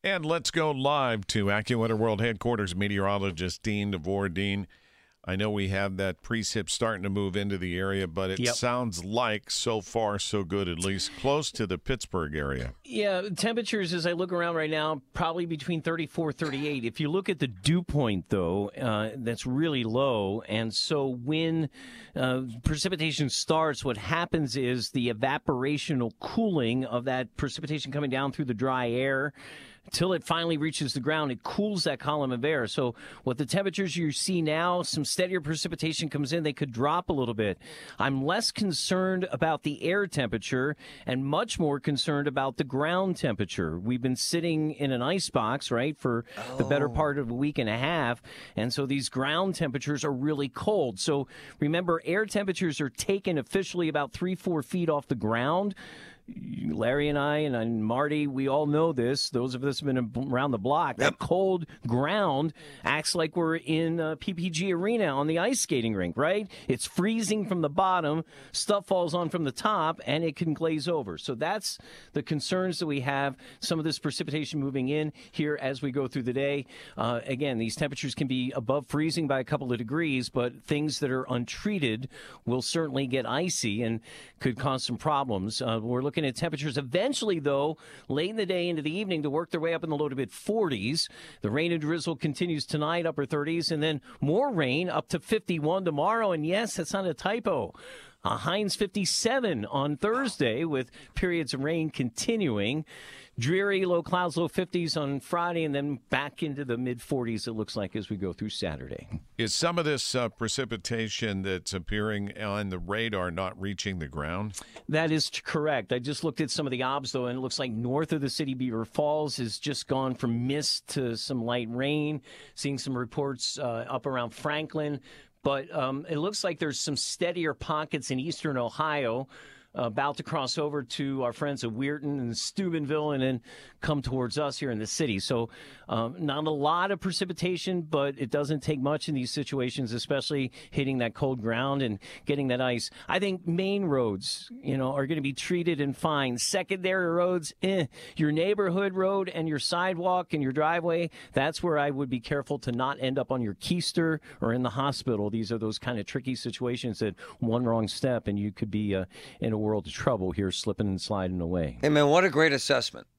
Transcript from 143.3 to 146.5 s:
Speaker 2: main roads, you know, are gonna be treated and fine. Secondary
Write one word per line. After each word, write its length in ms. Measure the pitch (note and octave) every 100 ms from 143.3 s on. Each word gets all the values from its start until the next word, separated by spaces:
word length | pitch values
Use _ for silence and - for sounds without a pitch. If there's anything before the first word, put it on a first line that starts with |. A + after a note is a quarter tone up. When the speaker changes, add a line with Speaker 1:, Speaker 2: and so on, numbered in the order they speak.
| F#3 F3
Speaker 2:
main 380 | E3+ F#3+ G3+
roads, 640 | F#3 C3+ A#2 G2 - - - A#3+
you 160 | G3 C3+
know, 160 | C3 C#3
are 100 | C#3
gonna 140 | D#3+
be 140 | C#3
treated 440 | C3 - F3+ E3+ D3+
and 120 | C#3+
fine. 440 | C3 E3 D3 C3 A#2+
Secondary 720 | -